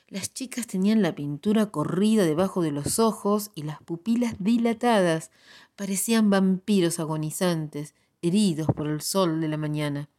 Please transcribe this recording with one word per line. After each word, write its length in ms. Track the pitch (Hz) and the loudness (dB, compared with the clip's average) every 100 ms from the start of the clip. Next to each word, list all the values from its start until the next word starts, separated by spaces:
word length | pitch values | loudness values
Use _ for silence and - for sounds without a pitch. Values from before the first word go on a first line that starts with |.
| _ | _
Las 240 | 196 - | -12 -10
chicas 320 | - 262 247 226 | -10 -10 -10 -6
tenían 380 | 190 196 220 | -2 2 2
la 100 | 180 | 2
pintura 540 | - 143 147 208 220 214 | -2 -8 -4 0 0 0
corrida 580 | 151 160 170 214 220 175 | -2 -2 2 2 4 4
debajo 380 | 151 190 190 | 2 0 0
de 80 | 160 | -2
los 260 | 143 143 - | -2 -4 0
ojos 540 | 226 214 202 208 208 | 0 0 -2 -2 -2
y 80 | - | -10
las 180 | 151 151 | -10 -10
pupilas 540 | - 170 226 233 240 226 | -10 -8 -2 0 0 -2
dilatadas. 880 | 190 233 233 233 240 220 180 160 - _ - - - - | 0 2 2 0 2 4 4 0 -4 _ -20 -20 -20 -12
Parecían 560 | 196 190 - 226 214 | -6 -4 0 2 4
vampiros 680 | 196 190 185 - 202 170 165 | 4 4 2 2 2 2 0
agonizantes, 920 | 156 156 156 - 180 165 151 147 151 _ _ _ | -4 -4 -4 -2 0 0 -4 -8 -12 _ _ _
heridos 440 | 175 196 208 151 151 135 | 0 2 2 0 0 -2
por 120 | 151 | -2
el 140 | 151 | -4
sol 380 | - 196 180 160 | -2 0 0 0
de 80 | 160 | -2
la 100 | 151 | -4
mañana. 520 | 151 151 147 143 147 | -4 -4 -4 -6 -10